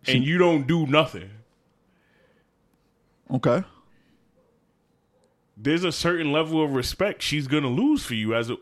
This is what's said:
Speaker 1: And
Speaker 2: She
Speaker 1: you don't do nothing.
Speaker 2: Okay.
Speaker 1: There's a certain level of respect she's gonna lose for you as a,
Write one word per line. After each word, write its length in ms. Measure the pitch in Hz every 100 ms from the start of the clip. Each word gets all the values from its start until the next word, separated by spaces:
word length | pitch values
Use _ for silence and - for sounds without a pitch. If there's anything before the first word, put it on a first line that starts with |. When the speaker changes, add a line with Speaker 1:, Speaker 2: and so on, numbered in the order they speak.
| -
Speaker 1:
And 180 | 131
Speaker 2:
She 60 | 135
Speaker 1:
you 80 | 175
don't 280 | 175 160 131
do 200 | 170 147
nothing. 440 | 147 160 95 92 107 - _ _ _ _ _ _ _ _ _ _ _ _ _ _ _ _ _ _
Speaker 2:
Okay. 320 | 131 - 156 190 - _ _ _ _ _ _ _ _ _ _ _ _ _ _ _ _ _ -
Speaker 1:
There's 280 | 117 165
a 80 | 180
certain 400 | - 170 175 156
level 320 | 147 160 160
of 80 | 151
respect 500 | 135 123 - 202 170
she's 240 | - 151 135
gonna 220 | 151 139
lose 360 | 123 269 302
for 100 | -
you 200 | 113 107
as 140 | 113 117
a, 60 | 120